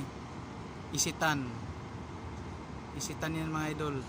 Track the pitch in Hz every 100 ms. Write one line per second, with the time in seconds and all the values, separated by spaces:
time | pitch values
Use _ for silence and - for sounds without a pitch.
0 | 135 - - - - - - - - 156
1 | 170 151 160 147 123 113 - - - -
2 | - - - - - - - - - -
3 | - 127 160 160 160 156 156 151 151 139